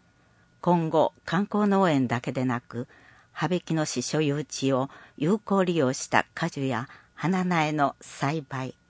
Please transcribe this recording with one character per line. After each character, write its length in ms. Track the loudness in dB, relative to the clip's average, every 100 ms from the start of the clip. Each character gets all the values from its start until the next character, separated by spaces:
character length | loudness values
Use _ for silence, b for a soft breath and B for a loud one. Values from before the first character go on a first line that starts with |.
| b b b b b _ 2
今 220 | 2 2
後、 240 | 2 2 0
観 200 | -4 -2
光 240 | 0 0 2
農 200 | 4 4
園 200 | 2 2
だ 120 | -2
け 120 | -4
で 120 | -4
な 160 | -2 -4
く、 280 | -6 -10 -10 b b b b
羽 280 | -6 -2 -2
曳 160 | 0
野 100 | -2
市 180 | -2 -4
所 180 | -2 0
有 220 | 0 -2
地 300 | -6 -4 0
を 180 | 0 -2 B B -4
有 220 | 0 0
効 240 | 0 0
利 140 | 2 2
用 160 | 2
し 160 | 0 0
た 180 | 0 0
果 160 | -4 -6
樹 160 | -4 -4
や 220 | -4 -6 B B
花 300 | -4 -2 0
苗 260 | 0 0 0
の 240 | 0 0 -2
栽 420 | -14 -4 -4 -4
培、 320 | -6 -8 -8 -12